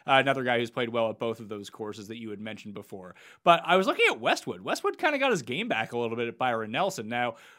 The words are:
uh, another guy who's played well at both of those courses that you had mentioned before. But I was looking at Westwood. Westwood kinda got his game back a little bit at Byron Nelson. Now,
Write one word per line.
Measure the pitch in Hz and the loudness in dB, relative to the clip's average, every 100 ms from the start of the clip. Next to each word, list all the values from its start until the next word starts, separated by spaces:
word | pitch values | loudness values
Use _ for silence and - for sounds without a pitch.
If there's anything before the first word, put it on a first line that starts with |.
| - | 2
uh, | |
another | 135 135 135 | 4 4 2
guy | 123 117 | 0 0
who's | 117 | 0
played | 131 117 | -2 -2
well | 117 113 | 0 0
at | 107 | 0
both | 117 113 | -4 -4
of | 107 | -8
those | 104 101 | -12 -12
courses | - 107 104 101 | -10 -10 -10 -12
that | 113 | -12
you | 110 | -10
had | 101 | -10
mentioned | 110 107 107 | -10 -10 -12
before. | 101 98 98 90 - - - | -14 -14 -16 -16 -20 -20 2
But | 180 165 165 | 6 6 6
I | 180 | 4
was | 202 | 4
looking | 349 466 | 4 2
at | 117 | 4
Westwood. | 123 320 - 90 | 0 0 -2 -8
Westwood | - - 403 392 | -4 -2 -2 0
kinda | 330 294 | 0 2
got | 269 | 2
his | 202 | 0
game | 120 131 233 | -2 -4 -2
back | 113 113 | -2 -2
a | 120 | -2
little | 117 113 | -2 -2
bit | 117 | -4
at | - | -2
Byron | 127 113 107 | 0 0 -2
Nelson. | 127 190 - 107 | -2 -2 -2 -6
Now, | 120 120 - - | -2 -2 -4 -16